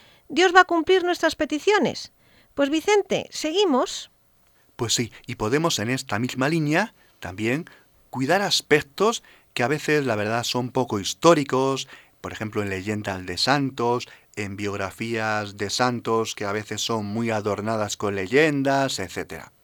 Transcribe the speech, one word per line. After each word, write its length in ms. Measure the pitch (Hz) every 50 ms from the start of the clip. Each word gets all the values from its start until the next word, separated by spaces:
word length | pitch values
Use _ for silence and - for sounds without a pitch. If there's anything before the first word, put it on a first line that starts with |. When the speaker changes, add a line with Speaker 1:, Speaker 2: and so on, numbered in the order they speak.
| - - _ _ _ -
Speaker 1:
Dios 260 | 294 302 370 370 349
va 60 | 381
a 40 | 359
cumplir 380 | - 349 339 302 - 370 370 339
nuestras 320 | 359 339 - 339 320 -
peticiones. 760 | - 311 - 302 294 - 392 427 392 254 151 - - - - _ _ _ _ _ _ _ _ _
Pues 140 | - 285 269
Vicente, 580 | 311 311 - 403 427 403 381 - 208 139 - -
¿seguimos? 760 | - - - 311 320 392 427 349 262 247 349 - - - - - _ _ _ _ _ _ _ _ _ _ _ _ _
Speaker 2:
Pues 200 | - 120 107 -
sí, 160 | - 120 107 - - -
y 80 | - 117
podemos 420 | - 110 107 131 151 165 165 -
en 140 | - 104 117
esta 260 | 131 135 - - 104
misma 320 | 104 123 123 - 127 131 151
línea 460 | 170 165 151 147 156 175 214 - - _ _ _ _ _
también 500 | - 87 95 101 107 113 127 160 170 - - - _ _ _ _ _ _
cuidar 320 | - 127 135 139 175 202
aspectos 800 | 202 180 - - - - 151 151 - - _ - 190 226 233 - - - - _ _ _ _
que 80 | - 123
a 40 |
veces, 380 | 123 151 147 - 151 151 151 139
la 100 | 123 107
verdad, 280 | 104 104 110 113 120 113
son 280 | - - 123 123 120
poco 280 | - 131 123 - 110 101
históricos, 880 | 90 - - - - 165 170 151 139 - 131 131 135 135 135 131 - - - - - _ _ _
por 100 | - 92
ejemplo, 320 | 92 - 110 107 107 107 104
en 60 | 98
leyendas 560 | 95 95 95 107 107 104 101 101 95 92 92
de 120 | 92 90
santos, 680 | - - 127 139 147 139 131 135 - 120 120 123 120 - - - - _ _ -
en 200 | 107 104 98 101
biografías 1000 | 98 104 101 98 98 98 92 - - 113 113 117 110 110 110 107 107 104 101 98
de 120 | 101 104 98
santos 640 | - - 123 127 120 113 - 120 113 113 113 - -
que 120 | - 107
a 60 | 101
veces 300 | 101 107 101 - 107 101
son 240 | - - 117 110 104
muy 240 | 101 104 113 117 113
adornadas 680 | 110 107 101 107 98 101 101 110 113 107 104 101 -
con 180 | - 107 101 101
leyendas, 840 | 98 95 90 120 143 160 156 147 139 135 139 135 135 135 131 -
etcétera. 540 | - 92 87 - 98 85 - 82 78 - - - _